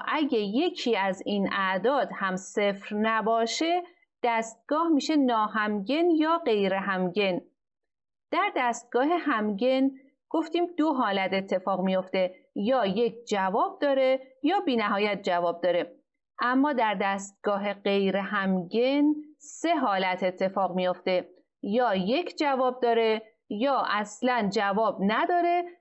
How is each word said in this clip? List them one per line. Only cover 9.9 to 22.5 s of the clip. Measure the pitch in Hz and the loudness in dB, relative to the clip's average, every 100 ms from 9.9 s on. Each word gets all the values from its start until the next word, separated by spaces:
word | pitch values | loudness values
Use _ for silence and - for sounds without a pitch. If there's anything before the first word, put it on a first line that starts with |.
| 269 - _ _ | -2 -16 _ _
گفتیم | 320 320 339 349 - | -4 -2 -2 -2 0
دو | 311 | 0
حالت | 262 220 196 190 | 0 0 0 0
اتفاق | 196 190 185 190 185 | -2 -2 -2 -2 -2
میفته، | 190 185 185 190 185 - _ - | 0 0 0 0 -2 -4 _ -6
یا | 208 262 202 | 0 2 2
یک | 190 233 226 - | 0 0 -2 -4
جواب | 202 190 214 381 - | -2 0 0 0 0
داره | 285 269 262 262 262 _ | 0 2 2 0 -4 _
یا | 294 403 | 0 0
بی | 370 233 | 0 0
نهایت | 208 202 208 196 | 0 0 0 -2
جواب | 196 175 175 170 | 0 0 0 0
داره. | 180 175 165 - _ _ _ - | 0 0 -2 -8 _ _ _ -6
اما | 240 262 294 | 0 2 2
در | 262 220 196 | 2 0 0
دستگاه | 202 196 196 - 208 202 202 | -2 -2 -6 -8 -4 -2 -2
غیر | 196 202 202 196 190 | -4 0 2 2 0
همگن | 190 202 190 185 175 220 247 285 294 302 - - | -2 -2 0 0 0 0 2 4 4 2 -4 -18
سه | - - 320 330 | -20 -6 -2 0
حالت | 254 190 190 180 | 2 0 0 0
اتفاق | 190 185 190 196 185 180 | -2 -2 -2 0 -2 0
میفته، | 180 180 - 180 180 - _ _ | -2 -2 0 -2 -2 -12 _ _
یا | 202 226 240 190 | -4 0 2 2
یک | 185 285 349 - | 0 -2 -2 -2
جواب | 302 | -2